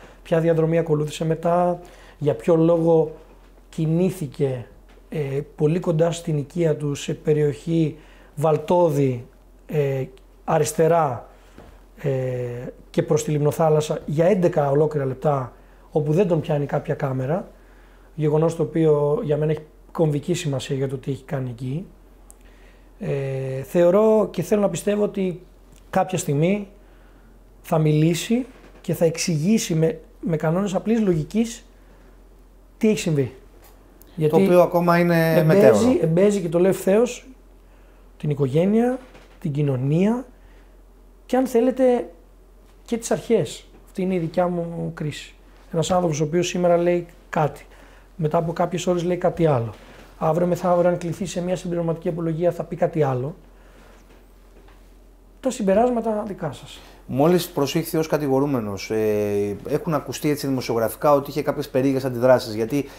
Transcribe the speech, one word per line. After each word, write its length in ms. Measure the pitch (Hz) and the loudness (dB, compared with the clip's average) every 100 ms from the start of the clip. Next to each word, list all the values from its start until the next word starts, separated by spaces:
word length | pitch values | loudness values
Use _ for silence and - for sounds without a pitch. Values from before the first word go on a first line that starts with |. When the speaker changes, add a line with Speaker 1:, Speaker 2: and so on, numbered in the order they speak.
| - - | -20 -20
Speaker 1:
ποια 180 | - 165 | -2 0
διαδρομή 380 | 165 160 160 165 | 2 2 2 2
ακολούθησε 460 | 160 151 151 - | 2 0 -2 -4
μετά, 560 | 160 160 170 175 175 175 - - - - | -4 -2 0 2 0 -2 -10 -20 -20 -4
για 160 | 147 | -2
ποιο 220 | 135 - 160 | 0 2 4
λόγο 580 | 165 170 165 165 156 - - - - - - | 4 4 4 4 2 -6 -20 -20 -20 -20 -14
κινήθηκε, 1000 | - 156 165 185 190 139 - 139 127 - - - - - | -4 0 2 0 -2 -10 -4 -2 -2 -10 -20 -20 -20 -12
ε, 100 | 160 135 139 147 - | -8 -4 -6 -8 -2
πολύ 220 | 151 175 | 0 0
κοντά 300 | 180 156 170 | 0 0 0
στην 260 | 165 - 151 | 0 -4 -4
οικία 400 | 135 175 165 151 | -4 -2 0 0
του, 180 | 147 | -4
σε 200 | 139 - | -6 -6
περιοχή 840 | 143 - 151 147 - 165 165 156 - - - - | -6 0 2 0 -2 -2 0 0 -4 -20 -20 -18
Βαλτόδη, 920 | - 156 151 156 180 170 143 135 123 - _ - - - | -4 0 0 2 2 4 2 0 -2 -10 _ -20 -20 -6
ε, 380 | 151 139 135 131 - - - | -2 -2 -2 -6 -12 -20 -14
αριστερά, 840 | - 156 151 - 160 170 151 120 - - - - - - - - | -2 0 0 2 2 4 2 -2 -12 -20 -20 -20 -20 -20 -20 -8
ε, 120 | 143 131 127 123 123 120 127 - - | -4 -4 -4 -6 -8 -10 -14 -16 -6
και 120 | - | -4
προς 220 | 160 156 | 0 -2
τη 60 | - | 0
Λιμνοθάλασσα 680 | 151 147 143 160 156 151 160 - | 0 0 0 2 2 0 -6 -4
για 180 | 151 170 | 0 2
έντεκα 440 | 196 175 151 143 | 4 2 0 0
ολόκληρα 360 | 143 151 151 135 | 2 2 0 -4
λεπτά, 460 | 123 156 139 123 - - - - | -2 -2 -2 -4 -14 -20 -20 -6
όπου 220 | 160 147 | -4 0
δεν 140 | 156 196 | 0 2
τον 120 | 165 | 0
πιάνει 260 | 139 147 143 | 0 -2 -2
κάποια 280 | 151 - | -4 -4
κάμερα, 540 | 139 139 131 131 175 - - - - - - - | -4 -4 -4 -4 -4 -6 -18 -20 -20 -20 -20 -18
γεγονός 420 | - 151 156 165 165 | -4 0 2 0 0
το 60 | |
οποίο 580 | 156 165 160 147 147 151 | -2 2 2 4 2 0
για 120 | 143 147 | -2 -2
μένα 140 | 151 | 0
έχει 100 | 156 - - - | -4 -8 -20 -12
κομβική 420 | - 156 147 165 | -2 0 0 -2
σημασία 420 | 165 147 131 - 135 | -4 -2 -6 -4 -4
για 120 | 135 | -4
το 80 | 131 | -6
τι 140 | 143 | -8
έχει 140 | 131 | -8
κάνει 260 | - 139 127 | -6 -6 -6
εκεί. 360 | 117 131 147 208 - - - - - - - - - - - | -8 -8 -8 -10 -18 -20 -20 -20 -20 -20 -20 -20 -20 -20 -12
Ε, 640 | 170 139 135 135 135 131 | -6 -4 -4 -6 -6 -8
θεωρώ 680 | 135 175 175 196 220 220 202 | -2 4 4 6 4 4 2
και 120 | - | -4
θέλω 180 | 160 214 | -2 0
να 80 | 196 | 0
πιστεύω 340 | 165 208 208 | -2 -2 0
ότι 400 | 208 208 185 165 - - - - - | -2 -2 -4 -4 -14 -20 -20 -20 -4
κάποια 280 | 190 185 175 | -2 0 -2
στιγμή 500 | - 143 170 202 202 - - - - - - - - - | -2 0 2 0 -4 -16 -20 -20 -20 -20 -20 -20 -20 -20
θα 160 | - 165 | -4 0
μιλήσει 680 | 156 151 160 165 - 226 269 - - - | 2 4 2 0 0 -2 -2 -14 -20 -14
και 140 | - | -8
θα 100 | 160 | 0
εξηγήσει 720 | 262 - - 156 170 220 - | 0 0 -2 0 2 0 0
με, 260 | 160 160 160 - - | 0 0 -2 -14 -10
με 160 | 254 156 | -4 -2
κανόνες 380 | 160 175 202 | 0 -2 -2
απλής 260 | 190 208 233 | -4 0 0
λογικής 640 | 202 165 143 208 233 - - - - - - - - - - - - - | 2 0 -2 -2 -4 -6 -18 -20 -20 -20 -20 -20 -20 -20 -20 -20 -20 -2
τι 100 | 220 | 0
έχει 100 | 208 | 2
συμβεί. 360 | 175 147 127 - - - - - - - - | 0 0 -2 -6 -20 -20 -20 -20 -20 -20 -18
Γιατί 200 | - 151 175 | -4 2 4
Speaker 2:
Το 60 | |
οποίο 180 | 190 175 | 6 6
ακόμα 380 | 165 175 175 170 | 6 4 4 4
είναι 360 | 175 165 165 165 | 4 2 4 4
Speaker 1:
εμπέζει, 60 | 160 190 | 4 6
Speaker 2:
μετέωρο. 380 | 214 208 240 - | 6 6 4 2
Speaker 1:
εμπέζει, 400 | 160 165 208 202 | 2 2 2 2
και 80 | 170 | -2
το 100 | 170 | 2
λέω 120 | 185 | 2
ευθέως, 560 | 180 - 208 247 - - - - - - - - - - - | 2 2 2 0 -4 -16 -20 -20 -20 -20 -20 -20 -20 -20 -8
την 140 | 151 | -6
οικογένεια, 680 | 143 139 147 190 220 240 254 - - - - | -2 0 2 2 2 2 -2 -8 -20 -20 -10
την 120 | 160 | -6
κοινωνία 720 | 143 143 127 135 160 196 240 - - - - - - - - - - - | -2 -2 0 0 2 2 0 -6 -20 -20 -20 -20 -20 -20 -20 -20 -20 -2
και, 100 | 247 | 0
αν 100 | 262 | 2
θέλετε, 600 | 233 254 262 254 247 - - - - - - - - | 2 2 4 2 2 -2 -14 -20 -20 -20 -20 -20 -20
και 120 | - 226 | -8 -6
τις 140 | - | -2
αρχές. 580 | 202 - 220 147 - - - - | -4 0 0 0 -8 -20 -20 -14
Αυτή 160 | - | -6
είναι 120 | 185 | -2
η 40 | 185 | -2
δικιά 300 | 160 180 180 | -2 -2 -2
μου 420 | 175 170 170 165 | -2 -6 -8 -8
κρίση. 400 | 165 151 - - - - - - | -8 -8 -8 -16 -20 -20 -20 -6
Ένας 180 | 165 156 | -4 0
άνθρωπος 300 | 180 175 143 | 0 0 0
ο 40 | |
οποίος 220 | 156 175 175 | 0 0 -2
σήμερα 280 | 180 175 175 | 0 2 4
λέει 300 | 175 175 170 - - | 4 0 -4 -16 -8
κάτι, 380 | 170 143 - - - - - - - | -2 -2 -4 -18 -20 -20 -20 -20 -6
μετά 220 | 151 170 | -2 0
από 140 | 165 | -2
κάποιες 340 | 165 175 175 - | -2 -2 -2 -2
ώρες 160 | 175 | 0
λέει 120 | 170 175 | 0 0
κάτι 300 | 175 170 160 | -2 2 2
άλλο. 280 | 131 113 - - - - - | 2 -2 -10 -20 -20 -20 -4
Αύριο 280 | 165 160 180 | -2 0 0
μεθαύριο, 440 | 170 185 175 175 | 0 2 2 2
αν 80 | 175 | 0
κληθεί 280 | 170 160 185 | -4 -6 -6
σε 140 | 185 | -6
μια 140 | 175 180 | -4 -4
συμπληρωματική 520 | 180 170 165 160 180 | -4 -4 -2 -4 -4
απολογία, 420 | 165 165 160 170 | -4 -4 0 -2
θα 120 | 165 | -2
πει 120 | 160 165 | -8 -2
κάτι 260 | 170 160 | -2 0
άλλο. 320 | 139 127 135 - - - - - - - - - - - - - - - - - - - - - | 0 0 -6 -10 -20 -20 -20 -20 -20 -20 -20 -20 -20 -20 -20 -20 -20 -20 -20 -20 -20 -20 -20 -6
Τα 100 | 262 | -6
συμπεράσματα 720 | - 196 196 247 233 220 214 208 | -2 2 2 2 0 -4 -6 -6
δικά 260 | 185 156 | -8 -10
σας. 260 | 117 - - - - - | -10 -18 -20 -20 -20 -6
Speaker 2:
Μόλις 420 | 127 156 180 - | 2 4 4 0
προσήχθη 480 | - 139 170 165 160 | -4 -2 -2 -2 -4
ως 100 | 156 | -2
κατηγορούμενος, 840 | 151 147 131 147 131 104 98 - | -2 2 2 2 -2 -4 -8 -4
ε, 640 | 110 110 104 104 101 101 98 95 | 0 0 0 0 0 -2 -4 -4
έχουν 260 | 156 175 | -4 -2
ακουστεί, 360 | 151 - 123 151 | -4 -6 -6 -2
έτσι, 160 | 147 139 | -2 -2
δημοσιογραφικά 640 | 131 120 117 110 - 151 | -4 -2 -2 -2 0 2
ότι 180 | 143 139 | 2 2
είχε 120 | 151 | -4
κάποιες 260 | 147 143 143 | -4 -4 -4
περίεργες 360 | 131 139 135 | 0 0 0
αντιδράσεις, 500 | 131 117 127 123 117 | -2 0 4 4 4
γιατί 300 | 107 110 143 135 | -4 -2 -2 -6